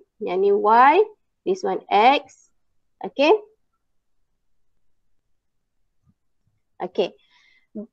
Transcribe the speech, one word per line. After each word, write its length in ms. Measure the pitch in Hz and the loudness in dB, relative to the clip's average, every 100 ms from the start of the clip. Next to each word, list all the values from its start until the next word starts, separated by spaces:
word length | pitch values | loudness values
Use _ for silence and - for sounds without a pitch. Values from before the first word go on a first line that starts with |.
| _ - | _ -14
yang 240 | 208 180 | -8 -2
ni 80 | - | 0
y, 560 | 202 208 226 269 330 440 - _ _ - | 0 2 4 4 4 0 -6 _ _ -8
this 160 | 190 | -6
one 240 | 202 185 - | -6 -8 -4
x. 560 | 202 233 285 - _ _ _ _ _ _ - 190 | 0 2 0 -4 _ _ _ _ _ _ -18 -12
Okey. 320 | - 294 415 - _ _ _ _ _ _ _ _ _ _ _ _ _ _ _ _ _ _ _ _ _ _ _ _ _ _ _ _ _ _ _ _ - | -2 0 0 -2 _ _ _ _ _ _ _ _ _ _ _ _ _ _ _ _ _ _ _ _ _ _ _ _ _ _ _ _ _ _ _ _ -16
Okey. 320 | 180 - 175 - _ _ _ _ _ 214 214 | -10 -6 -6 -8 _ _ _ _ _ -18 -18